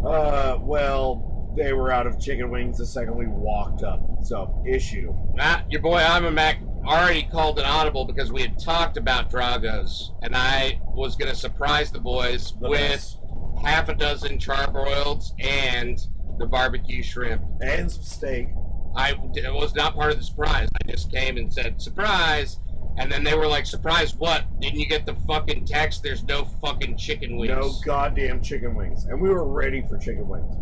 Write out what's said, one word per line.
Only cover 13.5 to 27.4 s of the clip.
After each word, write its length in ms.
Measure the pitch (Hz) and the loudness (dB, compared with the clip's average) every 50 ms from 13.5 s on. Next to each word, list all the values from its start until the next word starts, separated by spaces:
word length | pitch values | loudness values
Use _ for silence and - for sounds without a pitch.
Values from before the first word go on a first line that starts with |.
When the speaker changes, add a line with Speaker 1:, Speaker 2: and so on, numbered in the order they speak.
| - - - | 0 0 2
Speaker 2:
half 260 | 147 156 160 160 - | 2 2 2 2 2
a 60 | 151 | 2
dozen 420 | 143 147 147 147 143 143 139 135 | 2 2 2 0 0 -2 0 0
charbroileds 960 | - - 139 139 139 139 139 139 135 135 139 139 143 143 143 143 143 - - - - | 0 0 2 2 2 2 2 2 2 2 2 2 2 2 2 2 0 0 -2 -2 -2
and 600 | 127 135 139 139 135 127 120 123 120 120 120 110 - - - - - - - | -2 0 0 2 2 2 0 0 0 2 2 0 0 0 -2 -2 -2 -2 0
the 80 | - 117 | 0 2
barbecue 580 | 113 123 127 127 131 123 117 - - 127 123 117 | 2 2 2 2 2 2 0 0 0 0 0 0
shrimp. 400 | - - 123 123 117 113 110 - - - - | 0 0 0 0 2 2 2 0 0 0 0
Speaker 1:
And 300 | 120 131 151 - 175 170 | 0 0 0 0 0 0
some 120 | - - - | -2 -4 -6
steak. 460 | - - - - 139 131 117 - - - - - - - - - - - | -6 -6 -6 -4 -2 -2 0 0 0 0 0 0 0 0 0 0 0 0
Speaker 2:
I 180 | 127 135 139 143 - - - - | 0 0 0 0 0 0 -2 -2
d-, 80 | 147 | -2
it 120 | 135 131 127 | -2 -2 0
was 220 | 143 147 143 - | 0 0 0 0
not 200 | 147 147 160 - | 0 0 0 0
part 160 | 156 151 151 | 2 2 2
of 60 | 151 | 2
the 60 | 151 - | 0 0
surprise. 460 | - - - 151 147 156 139 113 - - - - | -2 -2 0 2 2 2 2 2 2 2 2 0
I 40 | - | 0
just 220 | - - - - | 0 0 0 0
came 260 | - 131 131 131 123 | 0 0 0 0 0
and 140 | 120 113 110 | 0 0 0
said, 300 | - 135 123 117 - - | 0 0 0 -2 -2 -2
"Surprise!" 800 | - 143 - 190 202 214 196 180 165 160 151 147 143 151 - - - - - - - - - | -4 -4 -2 -2 0 0 2 2 2 2 2 0 -2 -2 -4 -6 -4 -4 -2 -2 -2 0 0
And 140 | - 135 135 | 0 0 2
then 140 | 139 139 143 | 2 2 2
they 100 | 147 156 | 2 2
were 120 | 156 156 | 4 4
like, 180 | 151 151 147 143 | 2 2 0 0
"Surprise 500 | - - - - 160 165 175 160 - - | -2 -4 -2 0 2 2 2 2 2 0
what? 300 | - 160 170 160 143 - - - - | 0 0 0 2 2 0 0 0 -2
Didn't 180 | 139 143 143 151 | 0 0 0 -2
you 80 | 151 | 0
get 180 | 139 156 151 - | 0 0 0 0
the 100 | 151 143 - - | -2 -2 -2 0
fucking 380 | - 156 156 147 151 147 147 151 | 0 0 0 0 0 0 0 0
text? 360 | 143 143 151 156 151 - - | 0 0 0 0 0 -2 -2
There's 220 | - 143 135 - - | -4 -4 -4 -2 -2
no 220 | 143 143 156 147 - - - | 0 0 0 0 0 -2 -2
fucking 340 | - 147 135 - - - - | -2 -2 -2 -2 -2 -2 -2
chicken 380 | - - - 147 - 135 127 120 | -2 -2 -4 -4 -4 -4 -4 -2
wings." 160 | 117 | 0